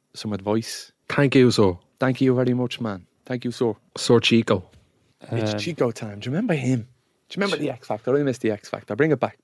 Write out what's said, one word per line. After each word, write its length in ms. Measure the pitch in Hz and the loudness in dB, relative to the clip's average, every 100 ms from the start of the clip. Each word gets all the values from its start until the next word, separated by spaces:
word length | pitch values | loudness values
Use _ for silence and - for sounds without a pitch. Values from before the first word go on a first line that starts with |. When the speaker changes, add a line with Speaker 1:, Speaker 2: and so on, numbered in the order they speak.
| _ - | _ -12
Speaker 1:
some 180 | - | -8
advice. 580 | 101 98 110 117 - - _ - | -6 -2 -2 -2 -10 -16 _ -6
Speaker 2:
Thank 260 | - 143 135 | 0 4 6
you, 160 | 123 | 6
sir. 260 | 110 98 90 _ - | 6 2 2 _ -4
Speaker 1:
Thank 220 | 131 123 | -2 2
you 120 | 131 | 2
very 220 | 127 127 123 | 2 2 0
much, 260 | 123 - | -2 -6
man. 240 | 113 95 92 _ - | -8 -8 -14 _ -10
Thank 200 | 127 123 | -8 -6
you, 60 | |
sir. 220 | 113 120 104 _ - | -2 -2 -2 _ -4
Speaker 2:
Sir 240 | - 117 | 4 4
Chico. 440 | - 117 - 101 - _ _ _ _ _ - | 6 4 4 0 -2 _ _ _ _ _ -8
Speaker 1:
It's 220 | 117 110 | -4 -2
Speaker 3:
Um, 60 | 107 | -4
Speaker 1:
Chico 320 | 107 131 127 | -4 -2 -2
time. 280 | 113 110 101 | -2 -12 -10
Do 80 | 123 | -6
you 20 | |
remember 220 | 151 247 156 | -4 -2 0
him? 320 | 127 127 107 _ _ _ - | 0 0 -2 _ _ _ -12
Do 60 | - | -4
you 60 | |
remember 140 | 202 165 | -4 -2
the 120 | 147 | -4
X 180 | 123 - | -6 -8
Factor? 300 | 107 - 139 | -6 -2 -2
I 60 | |
miss 160 | 143 123 | -2 -2
the 100 | 113 | -2
X 180 | 104 - | -4 -6
Factor. 280 | - - 107 | -10 -6 0
Bring 160 | 156 | 2
it 80 | 139 | 2
back. 180 | 104 - | -2 -4